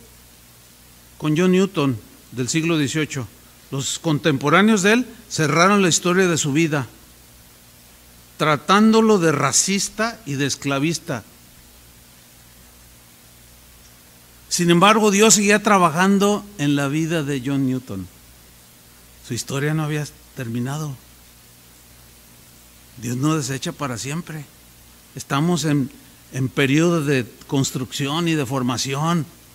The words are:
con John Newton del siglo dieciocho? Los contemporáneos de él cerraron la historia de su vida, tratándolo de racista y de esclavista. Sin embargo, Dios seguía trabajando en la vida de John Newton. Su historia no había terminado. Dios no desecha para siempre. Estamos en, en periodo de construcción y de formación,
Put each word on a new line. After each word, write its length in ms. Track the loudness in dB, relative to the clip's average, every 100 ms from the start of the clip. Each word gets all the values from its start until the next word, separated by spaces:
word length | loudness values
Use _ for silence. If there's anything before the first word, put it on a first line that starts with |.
| -20 -20 -20 -20 -20 -20 -20 -20 -20 -20 -20 -8
con 180 | -2 0
John 180 | 2
Newton 440 | 2 2 0 -2 -2 -8 -20 -12
del 160 | -8 -4
siglo 280 | -2 0 0
dieciocho? 500 | 0 -2 -4 -6 -10 -14 -20 -20 -10
Los 260 | -8 -6 -6
contemporáneos 840 | -2 0 0 0 2 4 4 4
de 100 | 2
él 140 | 2 -2 -10 -10
cerraron 540 | -4 0 2 4 4
la 80 | 2
historia 380 | 2 0 2 2
de 100 | 0
su 160 | 0
vida, 320 | 0 0 -2 -6 -14 -20 -20 -20 -20 -20 -20 -20 -20 -20 -20 -20 -20 -16 -4
tratándolo 800 | -2 0 2 4 6 6 4 4
de 140 | 2
racista 880 | 2 0 0 0 -2 -4 -6 -6 -8 -8
y 60 |
de 120 | -4 -4
esclavista. 800 | -4 -4 -2 -2 -4 -8 -10 -12 -20 -20 -20 -20 -20 -20 -20 -20 -20 -20 -20 -20 -20 -20 -20 -20 -20 -20 -20 -20 -20 -20 -20 -20 -20 -20 -20 -20 -20 -20 -20 -6
Sin 200 | 0 2
embargo, 400 | 6 6 6 4
Dios 240 | 4 4
seguía 300 | 4 4 2
trabajando 840 | 4 4 2 2 2 2 2 0 -6 -4
en 160 | -2 0
la 120 | 0
vida 360 | -2 -2 -2
de 180 | -4 -4
John 220 | -4 -2 -2
Newton. 420 | -4 -6 -12 -12 -16 -20 -20 -20 -20 -20 -20 -20 -20 -20 -20 -10
Su 60 |
historia 400 | -10 -6 -4 -2
no 100 | -2
había 220 | -2 -6 -8 -14 -18 -12
terminado. 600 | -8 -6 -6 -6 -10 -14 -20 -20 -20 -20 -20 -20 -20 -20 -20 -20 -20 -20 -20 -20 -20 -20 -20 -20 -20 -12
Dios 160 | -8 -2
no 180 | -2 -2
desecha 360 | -4 -6 -8
para 260 | -8 -8 -8
siempre. 480 | -8 -10 -10 -14 -16 -20 -20 -20 -20 -20 -20 -14
Estamos 500 | -4 -2 0 0 0
en, 240 | -2 -2 -8 -20 -20 -12
en 160 | -6 -4
periodo 540 | 0 2 4 2 2
de 220 | 0 -2 -2 -10 -4
construcción 800 | -2 -2 -4 -8 -6 -4 -2 0
y 80 | -2
de 100 | -2
formación, 800 | -2 -2 -2 -4 -2 0 -2 -4 -12 -16